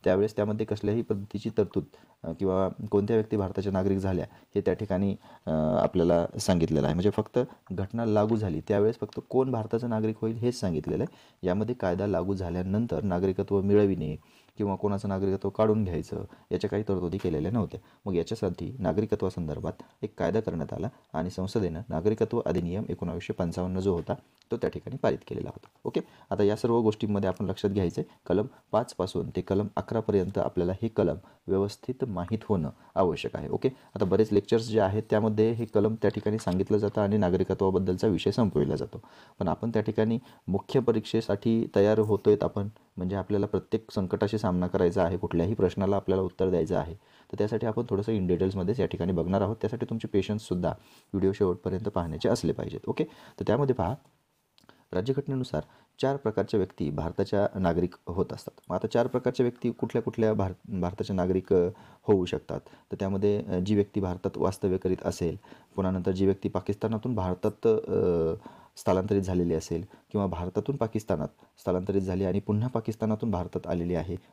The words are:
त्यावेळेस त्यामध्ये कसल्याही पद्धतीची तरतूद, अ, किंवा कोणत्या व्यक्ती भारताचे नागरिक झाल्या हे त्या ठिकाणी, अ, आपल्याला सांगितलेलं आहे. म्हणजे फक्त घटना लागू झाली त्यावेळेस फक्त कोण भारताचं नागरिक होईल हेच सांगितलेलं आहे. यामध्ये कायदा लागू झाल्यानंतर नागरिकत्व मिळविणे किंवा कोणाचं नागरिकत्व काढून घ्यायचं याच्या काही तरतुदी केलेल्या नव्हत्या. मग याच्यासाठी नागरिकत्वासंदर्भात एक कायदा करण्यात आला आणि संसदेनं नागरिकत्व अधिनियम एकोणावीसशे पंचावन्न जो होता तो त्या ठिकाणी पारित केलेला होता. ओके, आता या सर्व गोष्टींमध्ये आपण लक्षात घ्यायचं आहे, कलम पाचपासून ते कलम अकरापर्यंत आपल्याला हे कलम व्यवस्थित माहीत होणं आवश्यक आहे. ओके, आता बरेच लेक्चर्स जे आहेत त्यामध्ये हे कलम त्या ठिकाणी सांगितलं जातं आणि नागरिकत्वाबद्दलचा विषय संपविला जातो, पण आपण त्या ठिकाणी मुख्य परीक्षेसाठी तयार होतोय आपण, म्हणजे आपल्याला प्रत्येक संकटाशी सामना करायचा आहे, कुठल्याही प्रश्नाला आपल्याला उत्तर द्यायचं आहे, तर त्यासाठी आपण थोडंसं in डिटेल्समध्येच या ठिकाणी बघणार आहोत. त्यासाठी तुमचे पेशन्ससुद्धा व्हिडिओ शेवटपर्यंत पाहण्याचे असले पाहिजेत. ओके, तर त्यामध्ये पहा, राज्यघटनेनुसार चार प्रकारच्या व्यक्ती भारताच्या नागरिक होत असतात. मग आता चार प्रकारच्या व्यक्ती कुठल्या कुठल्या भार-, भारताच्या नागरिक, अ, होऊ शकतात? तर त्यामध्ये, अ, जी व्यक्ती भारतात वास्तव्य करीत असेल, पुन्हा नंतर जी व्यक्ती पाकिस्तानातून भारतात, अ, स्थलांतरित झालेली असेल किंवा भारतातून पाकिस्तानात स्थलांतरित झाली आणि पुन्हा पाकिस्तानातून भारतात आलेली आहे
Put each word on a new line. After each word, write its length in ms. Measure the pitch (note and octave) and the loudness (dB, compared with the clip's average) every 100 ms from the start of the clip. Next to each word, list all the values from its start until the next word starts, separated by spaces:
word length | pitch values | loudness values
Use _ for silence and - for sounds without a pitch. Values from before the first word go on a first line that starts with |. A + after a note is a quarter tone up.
त्यावेळेस 320 | - F#2 G#2+ - | 2 2 2 0
त्यामध्ये 300 | G#2 G#2+ A2 | -2 -2 -2
कसल्याही 360 | A2+ G#2 A2+ | -2 -2 -2
पद्धतीची 480 | A2 G2 G2+ G2+ A2+ - | -2 -4 -6 -8 -4 0
तरतूद, 260 | G2+ - D2 - - _ | 0 -2 -6 -10 -20 _
अ, 100 | E2 D#2+ | -10 -4
किंवा 300 | G2 F#2 F#2+ - G#2+ | 0 2 0 -2 0
कोणत्या 260 | G#2 G#2 A2+ | 2 4 2
व्यक्ती 200 | G#2+ G#2+ | 2 0
भारताचे 340 | F#2+ G2 G2 | -2 -2 -2
नागरिक 280 | F#2+ G2 G2 | 0 2 0
झाल्या 280 | F#2+ F#2 - - _ | 0 -2 -4 -10 _
हे 60 | G2+ | -2
त्या 140 | G2 | 0
ठिकाणी, 420 | F2+ G#2+ F#2 G2 G2+ - - - | 0 -2 0 0 -4 -10 -12 -4
अ, 40 | D#2 D#2 - | 0 2 2
आपल्याला 480 | - F2+ E2+ E2+ E2+ - | 2 2 4 4 2 -2
सांगितलेलं 460 | - F2+ D#2+ D2+ C2+ | 2 4 4 2 2
आहे. 80 | |
म्हणजे 160 | E2+ G2 | 2 2
फक्त 280 | G2 G#2+ B2+ B2 - - | 0 -2 -2 -2 -6 -10
घटना 320 | F2+ G2 A#2 | -6 -6 -4
लागू 320 | A2+ G#2 G#2+ A2+ | 0 2 2 2
झाली 240 | G#2 D#2 - | 0 -4 0
त्यावेळेस 300 | G2+ G#2+ A#2 | 2 2 0
फक्त 200 | G#2 - - | -6 -8 -2
कोण 220 | B2+ C3 | 0 2
भारताचं 400 | A#2 G#2+ A2+ A#2+ | 0 -2 -2 0
नागरिक 260 | A2 A2 A2 | 0 0 -2
होईल 160 | A2+ A2+ | -4 -2
हेच 240 | A#2+ A#2+ | -2 -2
सांगितलेलं 440 | F#2+ D#2 D#2+ F2+ | -2 -2 -2 -2
आहे. 420 | A#2 - - _ F2+ | -4 -8 -20 _ -2
यामध्ये 280 | F#2+ A2 | 0 -2
कायदा 320 | B2 - G2+ G2+ | -2 -2 0 0
लागू 280 | F2+ F2+ | 0 0
झाल्यानंतर 680 | G2 F2 F2 F#2 G2+ A#2 A#2+ | -2 -2 -4 -2 -2 0 -2
नागरिकत्व 600 | G#2 F2 F#2+ F#2 G2 G2 | -2 0 0 0 0 0
मिळविणे 540 | G2 G#2 G2+ F2 D2+ - _ _ _ - | 4 6 6 2 -4 -6 _ _ _ -6
किंवा 180 | G#2 | -4
कोणाचं 340 | F#2+ G#2 G2 G2+ | -2 -2 -2 -2
नागरिकत्व 400 | F#2+ G2 F#2+ G2 | -2 0 0 -2
काढून 360 | - A2 G#2+ | 2 4 4
घ्यायचं 400 | G2 E2+ D#2 - - - - | 0 -2 -6 -8 -10 -14 -6
याच्या 180 | F2+ G#2 | -2 -2
काही 120 | G2+ | -2
तरतुदी 360 | G#2 F#2+ F2 F#2+ | -2 -2 -2 -2
केलेल्या 340 | F2+ D#2 E2 | -2 -2 0
नव्हत्या. 280 | A#2 F2 A2 - _ - | 0 -2 -6 -16 _ -4
मग 80 | |
याच्यासाठी 600 | F2 E2 - G2 F2 F2 B2+ | -2 -2 -2 -4 -4 -8 -4
नागरिकत्वासंदर्भात 920 | F#2+ E2 G#2+ G2+ F#2+ F2+ D#2+ C#2 D#2 - - _ | -2 0 0 0 -2 -4 -6 -4 -6 -8 -14 _
एक 160 | - - | -10 -4
कायदा 220 | E3 A2 | -2 0
करण्यात 320 | - - - | -2 -4 -4
आला 160 | - F#2+ - _ | -6 -6 -10 _
आणि 180 | D#2 F2+ | -6 -4
संसदेनं 500 | - F#2 A#2 F2+ D#2+ - | -4 -4 -2 -2 -4 -6
नागरिकत्व 520 | D#2+ F#2+ A2 A2 A#2 - | -2 0 0 0 -2 0
अधिनियम 380 | F2 F2 F#2 - | 0 -2 -4 -4
एकोणावीसशे 440 | F2+ F2+ F2 - | -6 -6 -6 -6
पंचावन्न 460 | - F2 E2+ F#2 F#2 | -4 -4 -2 -4 -2
जो 140 | G2 | 0
होता 220 | E2+ D#2 - - _ - | 0 -2 -8 -10 _ -8
तो 60 | A#2 | -4
त्या 140 | F2 | -4
ठिकाणी 260 | - - C3+ | -6 -10 -2
पारित 220 | A2 - - | -2 -2 -6
केलेला 200 | - - | -8 -8
होता. 200 | - - _ | -12 -20 _
ओके, 160 | - - - - - | -6 -6 -6 -12 -6
आता 120 | G2 | 2
या 140 | G2+ G#2+ | 2 2
सर्व 240 | A#2+ A#2 | 2 2
गोष्टींमध्ये 480 | A2+ G#2+ G#2+ G2+ F#2+ | 2 0 0 0 0
आपण 160 | F#2 | -2
लक्षात 260 | F#2+ F#2+ G#2 | -4 -2 -2
घ्यायचं 320 | G2+ F2 - | 0 0 -2
आहे, 160 | - - - | -8 -8 0
कलम 200 | F#2+ B2+ - _ | 0 0 -6 _
पाचपासून 580 | G#2 A#2+ - F2+ - - - | -2 -2 -4 -4 -4 -4 -4
ते 40 | |
कलम 260 | F2+ G2 G#2+ - | -2 0 -2 -4
अकरापर्यंत 640 | - A#2 G#2+ G2+ F2+ G2 | -4 -4 2 2 2 0
आपल्याला 340 | - - F2 | -2 0 -2
हे 160 | F#2+ A2+ | -2 -4
कलम 260 | - F#2 G2 - _ - | 0 0 0 -8 _ -2
व्यवस्थित 580 | F#2+ G2+ - - B2+ | 0 0 -4 -10 -6
माहीत 340 | A#2 F#2 F2 A2 | -6 -6 -4 -4
होणं 280 | - G2 D#2 - - | 0 0 -2 -8 -6
आवश्यक 420 | - F#2 D2 - - | 0 2 0 -4 -6
आहे. 120 | D2 | -4
ओके, 200 | - C3 - - | -2 -2 -4 -8
आता 100 | G2 | -2
बरेच 280 | G2 F#2+ G#2+ | 2 4 4
लेक्चर्स 360 | G2+ - A#2 A#2 | 4 4 2 2
जे 120 | A2 | 2
आहेत 220 | F#2+ G#2 G#2 | 2 2 2
त्यामध्ये 420 | A2 A2 G#2+ A2 | 2 2 4 2
हे 120 | A#2 | 2
कलम 300 | A2+ G#2+ G#2+ A2 | 0 2 2 2
त्या 80 | G2+ | 0
ठिकाणी 280 | G#2 G#2 A2 | 0 0 -2
सांगितलं 400 | F#2+ F2+ F#2+ G#2+ | 0 0 2 2
जातं 220 | G#2 A2 | 2 2
आणि 160 | G2+ G#2+ | 2 4
नागरिकत्वाबद्दलचा 920 | F2+ F2+ F#2 F#2+ F#2+ F#2+ F#2 F#2 A2+ | 4 4 2 2 2 2 2 2 2
विषय 240 | E2+ - | 2 0
संपविला 460 | G2+ G#2+ - C#2 B1+ | 2 2 2 0 0
जातो, 260 | A#1+ - - - - - | -4 -10 -18 -20 -14 -6
पण 100 | - | -4
आपण 220 | - A#2+ | -2 -2
त्या 120 | A2+ | -2
ठिकाणी 360 | A2 C3 A3 A#3 - - - | 0 2 2 0 -4 -12 -4
मुख्य 320 | F#2+ - C3+ | -4 0 0
परीक्षेसाठी 880 | A#2 A2+ - A2+ - G2+ A#2 A2+ - G#2 | 2 2 0 -2 0 0 2 2 2 4
तयार 220 | G2+ G#2+ | 6 6
होतोय 380 | G#2+ G2+ - G#2 | 4 4 6 4
आपण, 260 | F2 - G2+ - _ - | 4 -2 -6 -8 _ -6
म्हणजे 200 | F2+ G2 | -4 -2
आपल्याला 300 | F#2 G#2 G#2 | 0 0 2
प्रत्येक 440 | G2 - A2 - | -2 0 -4 -2
संकटाशी 480 | - F#2 G2+ G2+ G#2+ G#2 | -4 -2 0 0 0 0
सामना 200 | F2+ F2+ | 0 0
करायचा 380 | F#2 F2 F2+ | 2 2 4
आहे, 120 | F2 F2+ | 2 0
कुठल्याही 380 | E2+ E2+ E2+ | -2 0 0
प्रश्नाला 420 | A2+ F2+ - G2 G2+ | 2 0 2 0 0
आपल्याला 260 | F#2+ F#2+ | 2 0
उत्तर 280 | F#2 - F#2+ | 0 0 0
द्यायचं 260 | F2+ D#2+ F#2 | 2 2 0
आहे, 180 | E2 | -4
तर 400 | F#2 _ - _ - | -8 _ -20 _ -4
त्यासाठी 280 | G#2 A2 A#2+ | -2 -2 -2
आपण 160 | A2 A#2 | -2 -2
थोडंसं 300 | G2 G2+ A2 | -2 0 0
in 80 | F2+ | 2
डिटेल्समध्येच 540 | F2 F#2+ G2 F2+ - | 2 0 0 -2 0
या 60 | F2 | -2
ठिकाणी 260 | - E2+ | -2 -2
बघणार 280 | F2 E2 G2 | 0 0 0
आहोत. 160 | G2 A2 | 0 -2
त्यासाठी 260 | A2 A#2 A#2+ | -4 -4 -6
तुमचे 180 | A2+ A2 | -6 -2
पेशन्ससुद्धा 600 | G2+ F#2+ G#2+ - F2+ F2 - - - _ | 0 0 -4 -4 -2 -2 -4 -12 -20 _
व्हिडिओ 200 | G2+ F#2+ | 0 0
शेवटपर्यंत 560 | F#2+ G2 F2 F#2 F#2 G#2+ | 2 0 0 -4 -4 -4
पाहण्याचे 400 | F#2 E2+ E2 - | -2 -4 -2 0
असले 240 | A#2 E3 | 0 0
पाहिजेत. 280 | - - - - | -2 -6 -8 -6
ओके, 160 | - | -4
तर 400 | D#3 - - - - | -4 -8 -16 -6 0
त्यामध्ये 280 | A#2 C#3 | 2 2
पहा, 200 | B2 F2+ C3+ _ _ _ _ _ _ - - _ | 0 -2 -4 _ _ _ _ _ _ -20 -20 _
राज्यघटनेनुसार 680 | F2+ A#2 C3+ C3+ C3 B2+ D2+ - - _ - | -4 -2 -2 -2 -4 -4 -6 -6 -12 _ -4
चार 140 | C3 C#3 | -2 0
प्रकारच्या 420 | A2 G#2+ F#2+ G#2+ | -2 -2 0 0
व्यक्ती 320 | F#2 - D2+ | 0 -2 -4
भारताच्या 680 | D2 E2 F2+ F#2+ G2+ G2+ G2+ | -4 -4 -2 0 0 0 0
नागरिक 360 | F#2 E2+ F2 - - | 0 2 0 -4 -6
होत 200 | F2 - | -4 -4
असतात. 280 | - - - - | -6 -12 -14 -6
मग 80 | - | -4
आता 100 | A2 | 0
चार 200 | A#2+ A#2+ | 0 2
प्रकारच्या 380 | B2 B2 B2 | 0 0 0
व्यक्ती 260 | A#2+ - A#2+ | 0 0 -4
कुठल्या 320 | - A#2+ A#2+ | -4 -4 -2
कुठल्या 320 | A#2 A2+ A2 | -2 0 2
भार-, 460 | G#2+ F#2+ F#2 - G2 | 2 -2 -4 -8 -4
भारताच्या 360 | F2 F#2+ - F#2+ | -2 -4 -4 0
नागरिक, 360 | F2+ F#2 F#2 | 2 0 4
अ, 160 | F#2+ F2 - - - | 4 4 -2 -16 -4
होऊ 220 | - G2+ | 2 4
शकतात? 360 | F2+ - - C#2+ - - - | 4 -4 -6 -10 -10 -20 -12
तर 40 | - | -4
त्यामध्ये, 420 | F#2+ G2 G#2 G#2 | -2 2 2 2
अ, 160 | G#2 F#2 | 0 -2
जी 160 | F#2 | 2
व्यक्ती 260 | G#2 G2+ - | 2 2 0
भारतात 300 | F#2+ F2+ G2 - | -2 -2 -4 0
वास्तव्य 400 | F#2+ - G2+ F#2 | -2 0 0 0
करीत 260 | F#2 F#2 | 0 -2
असेल, 320 | - - F2 F2 - - _ - | -2 -2 -4 -4 -12 -20 _ -4
पुन्हा 160 | F#2+ | -2
नंतर 200 | F#2 F2 | 0 -2
जी 120 | F#2 | 2
व्यक्ती 240 | G2 F#2+ G2+ | 2 2 -2
पाकिस्तानातून 680 | G2 - G2+ A2 A2 B2 | -4 -4 -2 -2 -2 -4
भारतात, 520 | A2 F#2 F2+ G#2+ G#2 A2+ | -2 -2 -2 -2 0 2
अ, 680 | A2 - F#2+ F#2 E2+ D#2+ D#2+ - - - - | 2 2 0 2 2 0 -2 -8 -20 -20 -6
स्थलांतरित 440 | - F#2 G2+ G2+ | 0 0 2 0
झालेली 320 | F#2+ F2+ F2 | 0 0 0
असेल 300 | D#2+ - E2 - - _ | 0 -2 -6 -6 -16 _
किंवा 160 | G#2 G2 | -4 -2
भारतातून 500 | F2 F2+ G#2+ G#2 C#3 | -4 -4 -4 -2 -2
पाकिस्तानात 520 | A2 G#2+ - F2 - - _ _ | -2 -2 -2 -4 -4 -10 _ _
स्थलांतरित 440 | - F#2 F#2+ G2 | -2 0 0 -2
झाली 220 | F#2 F2+ | 0 0
आणि 160 | F#2+ G2 | 0 -2
पुन्हा 280 | G2+ G#2 B2 | 0 0 0
पाकिस्तानातून 640 | A#2 A2 A2 A2 G#2+ A#2+ | -2 -4 -4 -2 -2 -2
भारतात 360 | F2+ F2 F2+ E2 | -2 -4 -6 -4
आलेली 280 | F2 E2+ | -2 -2
आहे 220 | F2 E2 F2 - | -2 -4 -8 -10